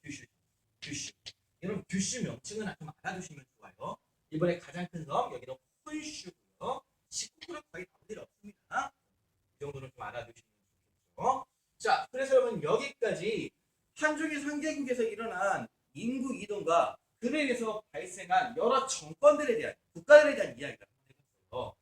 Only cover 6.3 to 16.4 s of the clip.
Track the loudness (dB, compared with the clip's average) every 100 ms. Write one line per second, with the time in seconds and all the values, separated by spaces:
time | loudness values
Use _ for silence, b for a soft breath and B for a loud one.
6.3 | -18 _ _ -6 -6 _ _ _ -10 -10
7.3 | _ -14 -14 -12 -14 -14 _ _ -16 -16
8.3 | _ -20 -20 _ -6 -6 _ _ _ _
9.3 | _ _ _ -12 -10 -14 -12 -10 -10 -12
10.3 | -18 _ _ _ _ _ _ _ -2 0
11.3 | 0 -4 _ _ _ 2 2 2 -4 4
12.3 | 6 6 0 0 0 0 -4 -2 -2 -2
13.3 | -4 -6 _ _ _ _ -2 0 0 -4
14.3 | -4 -4 -4 -4 -4 -4 -2 -2 -2 -8
15.3 | -2 0 0 -6 _ _ -8 -4 -4 -4
16.3 | -6